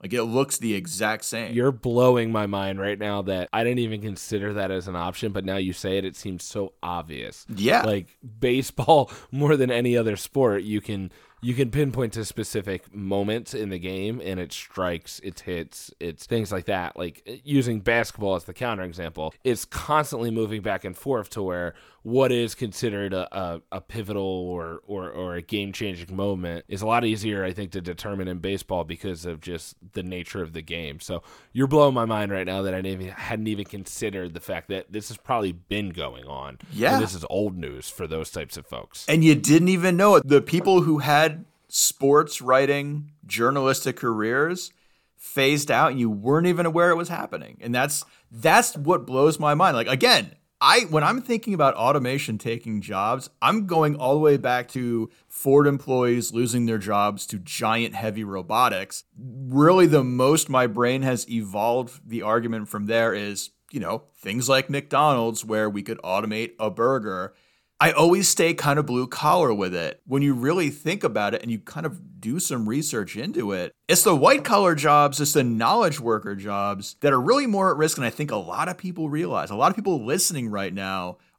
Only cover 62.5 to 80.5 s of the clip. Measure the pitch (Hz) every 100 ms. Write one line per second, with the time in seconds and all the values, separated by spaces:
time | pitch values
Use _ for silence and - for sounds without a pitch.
62.5 | 113 104 104 104 113 113 104 104 98 -
63.5 | _ _ 135 85 110 - _ - 113 127
64.5 | 135 131 139 143 139 151 127 113 113 110
65.5 | 107 110 101 101 113 90 98 107 107 113
66.5 | - 110 92 120 135 107 92 95 - _
67.5 | _ _ _ 160 151 170 190 185 - 165
68.5 | 160 151 143 123 123 127 - 147 180 143
69.5 | 104 92 87 80 - - 135 143 123 131
70.5 | 185 151 147 151 202 - 107 104 110 117
71.5 | 110 - 80 82 - - - 107 160 -
72.5 | 131 107 135 147 120 92 104 165 - 104
73.5 | 95 87 - - 180 214 151 165 277 -
74.5 | 208 185 156 147 147 143 139 143 151 123
75.5 | 113 117 220 190 147 117 107 101 98 104
76.5 | 101 101 98 - - 143 135 139 269 262
77.5 | 196 190 147 151 156 120 - 147 107 82
78.5 | 90 165 175 180 170 156 151 175 107 73
79.5 | 104 156 202 202 156 110 180 - 156 117